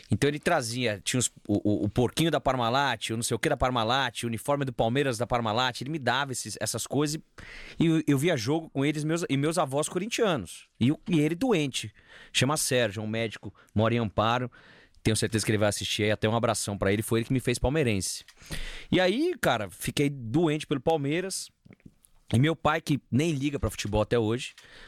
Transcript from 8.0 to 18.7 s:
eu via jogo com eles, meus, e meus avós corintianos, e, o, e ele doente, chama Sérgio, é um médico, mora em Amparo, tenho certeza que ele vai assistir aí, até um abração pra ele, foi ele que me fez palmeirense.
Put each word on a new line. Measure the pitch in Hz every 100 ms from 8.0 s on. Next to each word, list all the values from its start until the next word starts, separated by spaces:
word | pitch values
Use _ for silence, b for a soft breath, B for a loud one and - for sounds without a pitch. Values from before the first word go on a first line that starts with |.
| 151
eu | 143
via | 156 156
jogo | 110 160 160
com | 139 139
eles, | 156
meus, | 151 165 156
e | 135
meus | 143 165
avós | 151 135 151
corintianos, | 185 208 - 226 156 85 - - _
e, | 120
o, | 156 -
e | 170
ele | 151 170
doente, | 262 196 147 - 110 B B B B
chama | - 127 151
Sérgio, | - 127 113 98
é | 107
um |
médico, | 113 113 - 104 b b -
mora | 110
em | 117
Amparo, | 113 - 107 120 123 B B B B B
tenho | - 110
certeza | 107 110 -
que |
ele | 107
vai | 104
assistir | 101 101 - 107
aí, |
até | 104 110
um | 113
abração | 117 107 - 101
pra | 95
ele, | 104
foi | 113 117
ele | 113
que |
me | 131
fez | - 120
palmeirense. | 123 151 131 101 - - - B B B B